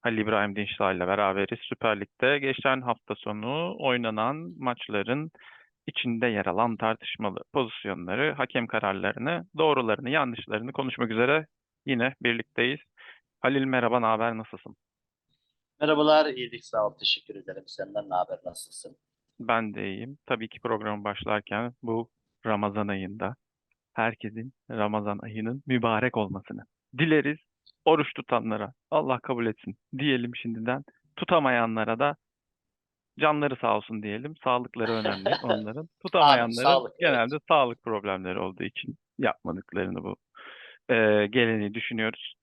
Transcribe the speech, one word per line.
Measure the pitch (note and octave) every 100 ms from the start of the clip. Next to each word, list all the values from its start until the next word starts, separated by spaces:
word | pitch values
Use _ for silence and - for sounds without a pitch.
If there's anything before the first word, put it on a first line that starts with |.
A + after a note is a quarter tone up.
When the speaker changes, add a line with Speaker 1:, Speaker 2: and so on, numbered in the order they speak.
Speaker 1:
Halil | A#2+ A2+
İbrahim | G#2+ G#2+ G2+ G2+
Dinçsağ | G#2 - G2
ile | F#2 F2+
beraberiz. | G2+ G2+ F#2+ G2 A#2 -
Süper | - A#2 G#2
Lig'de | G2+ _ B2+ C#3+
geçen | C#3 B2 C#3+ C3
hafta | B2+ A2+ _ G#2
sonu | - G#2 A2 D3 F3 -
oynanan | C#3 B2 A2+ G#2+ A2+ D3+ E3+ E3+
maçların | C3 A#2+ - G#2+ G2 C3+ D#3+ _ - - _ _ -
içinde | - B2+ A2+ A#2+
yer | G#2+ F#2+
alan | F2+ A#2 A2
tartışmalı | A2 A2 - - G#2+ F2+ -
pozisyonları, | - A#2 - G2+ F#2+ F2 G#2 D3+
hakem | C#3+ C3+ C3 A#2
kararlarını, | A2 G#2 F#2+ F#2 - B2+ E3+ F3 D3+
doğrularını, | D#3 C#3 A#2 G#2 B2
yanlışlarını | D#3 C3+ A2+ - G#2+ A#2+
konuşmak | - C3 B2 A#2
üzere | A2 B2 D3+ D#3 _ _ _ -
yine | B2+ B2 C3
birlikteyiz. | C3 A#2 - - A#2+ C#3+ _ _ - - _ _
Halil | C3 C#3 C3+
merhaba, | C3 A#2+ B2
ne | A2+
haber, | A2 A2+ A2+
nasılsın? | A2 - A2 - _ _ _ _ _ _ _ _ _ _
Speaker 2:
Merhabalar, | D3+ D3+ D3+ D#3 D3+
iyilik, | B2+ A#2+ A#2 -
sağ | A2+ G#2
ol, | -
teşekkür | - - _ G2
ederim. | F#2+ F#2+ F#2+
Senden | - G2 G#2 G2+
ne | F2+
haber, | F2+ F#2 F2
nasılsın? | F2 - - - - _ _ _ _
Speaker 1:
Ben | A#2 A2+ A2
de | G#2 G2+
iyiyim. | F#2+ A#2+ C#3+ -
Tabii | A#2+ A2+
ki | -
programı | A#2+ A2 G#2+ G#2
başlarken | G#2 G2+ - G#2 - G#2 A#2+ B2
bu | A#2 A2+ A#2 _ _ _ A2+
Ramazan | G#2 G#2 G2+ G#2
ayında | G2 F#2+ G#2 F#2+ B2+ _ _ _ _ _
herkesin | - A2+ A2+ A2 A2 B2+ _ _
Ramazan | A2+ G#2 G#2+ G#2 G2+
ayının | A2+ G#2+ A2 C3+ C#3
mübarek | B2+ A2+ A2 B2 B2
olmasını | G2+ F#2+ - G#2 - _ _ B2+
dileriz. | D#3+ D#3 C3+ D#3 _ _ _ _ -
Oruç | D#3+ C#3+
tutanlara | - A#2+ A#2+ A2+ G#2+ G#2+ - _
Allah | D3+ D3 B2
kabul | - B2 A#2
etsin | G#2+ - - _ C3+
diyelim | C#3+ B2+ A#2+ A#2+
şimdiden. | A#2+ A2+ A2+ C3 - _ _ -
Tutamayanlara | - E3+ C#3 B2 A2+ A2+ G#2+ A2+
da | C#3+ C#3+ _ _ _ _ _ _ _ _ _ -
canları | D3+ D3+ D3 C3
sağ | A#2+ G#2+
olsun | - A2
diyelim. | G#2+ G#2 C#3 D#3
Sağlıkları | C3 B2 A#2+ - A2+
önemli | A2+ G#2+ G2 G2
Speaker 2:
<laughs> | G2
Speaker 1:
onların. | B2 A2 G#2+ B2
Speaker 2:
Amin, | E3 _ F#3
Speaker 1:
Tutamayanların | F#3 D3+ C3 A#2 A#2
Speaker 2:
sağlık, | C3+ C3+ A#2+ -
evet. | E3
Speaker 1:
genelde | B2+ A#2 D3+ _
sağlık | D#3+ B2+ A#2
problemleri | - G#2+ G2+ F#2+ F#2 F#2
olduğu | F#2 F2+
için | - - - - _ -
yapmadıklarını | A#2+ - - F2 - F#2 F#2+ F#2
bu, | F#2 G2 _ - - - - - _
e, | A2+ A2 G#2+ G#2
geleneği | A#2+ A#2 A2+ G#2
düşünüyoruz. | A2 - A2+ A2 - - -